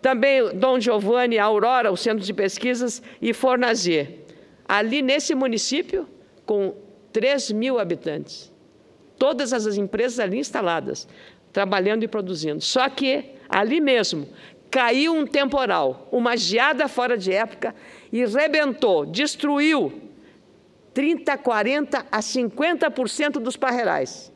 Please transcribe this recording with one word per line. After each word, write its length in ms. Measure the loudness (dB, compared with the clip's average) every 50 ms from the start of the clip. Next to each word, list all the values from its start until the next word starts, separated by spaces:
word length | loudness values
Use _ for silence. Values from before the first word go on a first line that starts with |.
também 480 | 2 2 2 4 4 4 4 4 2 0 0
Dom 260 | 0 2 2 2 2
Giovanni, 580 | 2 2 2 2 2 2 2 2 2 2 2
Aurora, 540 | 2 4 4 4 4 4 4 4 4 2 2
o 60 | 0
Centro 260 | 0 0 -2 -2 -2 -4
de 100 | -6 -2
Pesquisas, 680 | -2 -2 -2 -2 -2 -2 -2 0 0 -2 -4 -4 -8 -14 -20 -12 -4
e 140 | -2 -2 -2
Fornazier. 880 | 2 2 2 2 2 2 2 0 0 2 2 2 0 0 -2 -8 -18 -20 -20 -20 -20 -20 -20 -20 _ _ 0
Ali 320 | 0 2 2 0 0 0
nesse 320 | 2 2 0 0 0 -2 0
município, 760 | 0 0 0 0 -2 -2 -2 -2 -2 -2 -2 -4 -6 -6 -8 -16 -20 -20 _ _ -18 _
com 280 | -2 0 0 0 -2 -4 -10 -18 -20 -20 -20 -20 _
três 400 | -4 0 0 2 0 0 -2 -2
mil 280 | -2 -2 0 0 0 0
habitantes. 720 | 0 -2 -4 -4 -4 -6 -6 -6 -10 -12 -16 -20 -20 -20 -20 _ _ _ _ _ _ _ _ _ _ -20 _
Todas 340 | 0 0 0 2 0 -2 -2
as 240 | -2 -2 -2 -2 -2
empresas 460 | -2 -2 -2 -2 -2 -2 -2 0 -2
ali 160 | -2 -2 -2 -4
instaladas, 680 | -6 -4 -4 -2 -2 0 -2 -2 -4 -6 -8 -10 -12 -18 -20 -20 -20 -20 -20 _ _ _
trabalhando 520 | -4 -2 0 0 0 0 2 0 0 0 -2
e 40 |
produzindo. 540 | -2 -4 -6 -4 -4 -6 -4 -4 -4 -4 -4
Só 260 | -4 -2 0 0 0
que 380 | 0 -2 -2 0 0 0 0 -4 -8 -18 -20 -8 -2
ali 320 | 0 0 2 2 2 2
mesmo, 480 | 4 4 4 4 2 0 -2 -6 -8 -10 -14 -20 -20 -20 -20 -20 _ -4
caiu 420 | 0 0 2 4 4 2 2 2 2
um 140 | 0 -2
temporal, 800 | 0 0 0 0 0 0 0 0 0 0 2 0 0 -2 -4 -8 -4
uma 280 | -2 0 0 2 0
geada 500 | 0 -2 0 2 2 2 2 2 0 -2
fora 300 | -2 0 -2 0 0 0
de 160 | -2 0 0 0
época, 420 | 0 0 -2 -6 -8 -8 -8 -8 -10 -20 -20 -20 -20 -14 -6 -2
e 100 | -2 -2
rebentou, 800 | 0 2 0 0 2 2 2 0 0 0 0 2 2 2 2 0
destruiu 960 | -2 -2 -2 -2 -2 -2 -4 -2 0 2 2 2 2 2 2 0 -2 -4 -10 -20 -20 -20 -20 -20 -20 -20 _ _ _ _ _ _ _ _ _ _ _ -4
trinta, 440 | 0 0 0 0 0 0 -2 -2
quarenta 680 | 0 0 0 0 2 2 2 0 0 0 -2 -4 -4 -4 -2
a 120 | -4 -2
cinquenta 680 | -2 -2 -2 -2 -2 -2 -2 0 0 0 2 2 0 0
por 200 | 0 -2 -4 -4
cento 320 | -2 -2 -2 -2 -2 -2
dos 160 | -4 -6 -4
parreirais. 760 | -2 -2 -2 0 0 0 0 0 0 -2 -6 -8 -18 -20 -20 -20